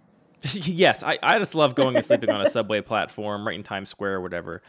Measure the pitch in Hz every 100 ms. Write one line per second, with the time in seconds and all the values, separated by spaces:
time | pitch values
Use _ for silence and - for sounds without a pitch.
0 | _ _ _ - 135 196 160 170 160 -
1 | - - 139 208 202 160 143 123 131 120
2 | - 117 113 104 - 117 104 107 - 107
3 | 85 - 104 104 107 87 98 98 98 -
4 | 98 95 92 85 85 85